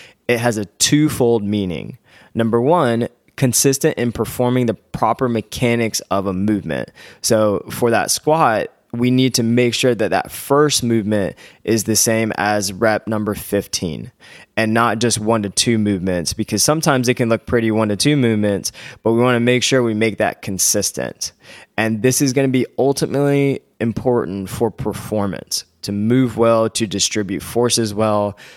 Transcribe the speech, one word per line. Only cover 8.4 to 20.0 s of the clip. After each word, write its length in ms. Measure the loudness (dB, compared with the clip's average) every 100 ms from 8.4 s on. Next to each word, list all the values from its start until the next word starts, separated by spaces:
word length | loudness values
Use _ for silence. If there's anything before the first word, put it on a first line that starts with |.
| 2 2 -4 _ -10
we 200 | -2 2
need 240 | 4 2
to 80 | 2
make 320 | 2 4 2
sure 200 | 2 0
that 160 | 0 0
that 200 | -2 -4
first 520 | -10 0 2 4 2
movement 540 | 0 0 0 0 -2 -6 -20 -10
is 220 | -2 0
the 100 | 0
same 380 | 0 2 0 -2 -2
as 340 | 0 0 -2
rep 340 | 0 0 0 -2
number 280 | -4 -2
fifteen 760 | -4 -2 -4 -2 -6 -6 -8 -12 _ -20 -20 -8 -2
and 160 | 0
not 260 | 2 2 2
just 200 | 0 0
one 240 | 0 0
to 80 | 0
two 280 | -2 0 2
movements, 540 | 2 0 0 -2 -2
because 320 | -6 -4 0
sometimes 420 | 0 0 0 0 0
it 80 |
can 140 | 0 0
look 160 | 0
pretty 260 | 0 0 2
one 200 | 2 0
to 60 | 0
two 200 | 2 2
movements, 560 | 2 2 0 -2 -4 -12 -20 -4
but 100 | 0
we 80 | 2
wanna 200 | 4 2
make 220 | 2 2
sure 200 | 2 2
we 100 | 2
make 240 | 0